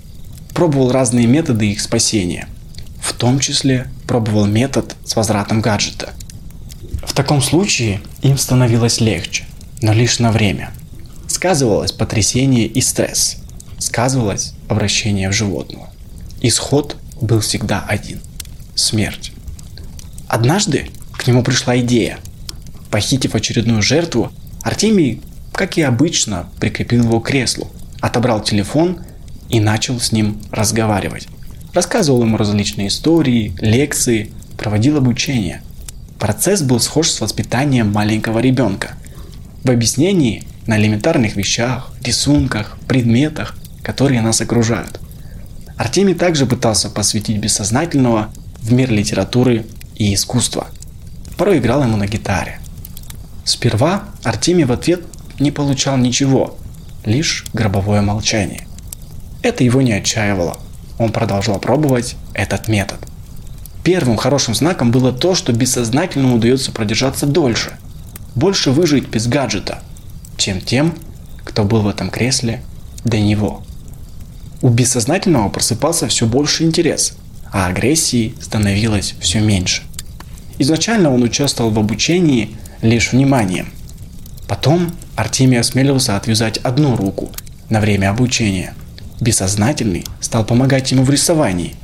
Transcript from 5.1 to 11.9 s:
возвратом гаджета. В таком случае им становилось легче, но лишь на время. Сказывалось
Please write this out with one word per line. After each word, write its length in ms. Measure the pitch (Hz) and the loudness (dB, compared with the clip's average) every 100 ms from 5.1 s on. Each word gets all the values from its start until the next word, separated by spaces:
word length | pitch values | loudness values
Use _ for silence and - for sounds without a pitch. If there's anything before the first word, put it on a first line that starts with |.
| 120 | -2
возвратом 420 | 107 104 101 113 | 0 0 0 0
гаджета. 500 | 113 104 - - - - - - - - - - - - | 2 0 -2 -6 -10 -12 -14 -14 -14 -14 -14 -14 -8 -8
В 100 | - | -2
таком 280 | 165 - 147 | -2 2 2
случае 600 | 131 151 202 - 117 196 - - | 4 2 2 2 0 0 -4 0
им 160 | 135 135 | 2 2
становилось 640 | - 127 123 117 117 - | 4 4 6 4 4 4
легче, 440 | 110 82 - - - - - - | 2 2 -2 -6 -8 -16 -14 -2
но 100 | 107 | 2
лишь 280 | 107 117 - | 4 4 4
на 120 | 117 | 2
время. 400 | 110 104 71 - - - - - - - | 4 2 0 -6 -12 -16 -16 -14 -14 -8
Сказывалось 640 | - 175 156 123 87 90 | -2 2 4 4 2 0